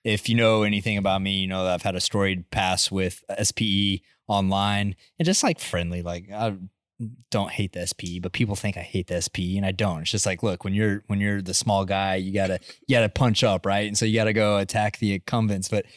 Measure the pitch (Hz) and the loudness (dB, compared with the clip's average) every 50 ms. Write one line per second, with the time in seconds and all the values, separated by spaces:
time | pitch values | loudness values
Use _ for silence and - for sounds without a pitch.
0 | - 110 104 104 - - 113 117 113 110 110 107 107 104 104 101 98 113 104 101 | -2 0 0 0 0 2 2 4 6 6 6 4 4 2 0 0 0 -2 0 0
1 | 98 98 95 95 95 98 98 95 95 95 92 95 92 92 90 87 - 101 90 90 | 2 2 2 2 0 0 0 -2 -2 -2 -2 -2 0 0 0 0 -2 -2 -2 -2
2 | - - - 101 98 95 95 90 85 - - 110 95 92 92 - - - 98 95 | -2 -2 0 0 2 2 0 -2 -4 -4 -2 0 0 2 2 0 0 0 0 0
3 | 92 90 - - - - 98 - 107 - - - 113 107 98 98 101 98 98 92 | 0 -2 -2 -6 -10 -8 -4 -2 -2 -2 -2 -2 -2 0 0 0 0 0 -2 -4
4 | - _ _ _ _ - 104 101 95 95 98 98 101 101 101 101 101 101 98 - | -6 _ _ _ _ 0 0 2 2 2 2 2 2 2 0 0 0 -2 -4 -8
5 | _ _ _ - 165 175 190 - - 226 160 - - - - 87 85 85 87 87 | _ _ _ -2 0 2 2 2 2 0 0 -2 -4 -4 -4 -2 -2 -2 -4 -4
6 | 85 87 87 87 90 95 101 107 113 110 98 92 92 95 _ _ _ _ _ - | -4 -6 -6 -8 -10 -10 -6 -4 -2 -2 -2 -4 -10 -14 _ _ _ _ _ -12
7 | 117 110 120 - - - - 104 98 92 - - 98 90 - 90 87 - - - | -12 -12 -12 -14 -8 -4 -2 -2 -2 -2 -2 -4 -4 -4 -4 -6 -6 -6 -6 -6
8 | - 87 87 90 90 90 - - 120 101 101 - - 104 95 92 90 - - 95 | -8 -8 -6 -6 -6 -4 -2 -2 -2 0 -2 -2 -2 -4 -4 -6 -6 -6 -4 -4
9 | 87 - 90 85 - - - - 90 90 95 98 98 95 90 87 107 98 85 78 | -4 -4 -4 -4 -4 -4 -4 -4 -4 -2 0 0 0 0 0 0 0 -2 -2 -2
10 | 82 - - 101 - 104 92 - - 107 90 - - 95 98 104 107 104 98 104 | -4 -4 -2 -2 -2 -2 -2 -2 -2 -4 -4 -4 -4 -2 0 0 2 0 0 -2
11 | - - 104 98 101 104 101 101 95 92 90 - - 110 101 98 98 92 98 95 | -4 -2 -2 0 0 0 -2 -2 -4 -4 -4 -2 0 2 2 2 2 0 0 0
12 | 98 95 95 95 92 95 95 98 95 95 92 90 - - - - _ - 131 120 | 0 0 0 -2 -2 -2 0 0 0 0 -2 -4 -6 -10 -20 -8 _ 2 4 4
13 | 110 101 - - 135 117 107 - 127 107 95 90 - 98 98 101 104 104 104 - | 4 4 4 4 4 4 4 4 4 4 2 2 0 0 0 0 0 0 0 0
14 | 117 110 110 113 107 110 104 110 107 104 104 101 98 - - 107 107 104 - - | 2 2 4 4 4 4 4 4 4 4 4 2 2 0 0 0 0 0 0 0
15 | 113 101 98 92 - - 127 117 110 104 101 95 92 - 110 104 - - - | 0 0 0 0 -2 -2 0 0 2 2 0 -2 -2 -2 -2 -2 -2 -4 -8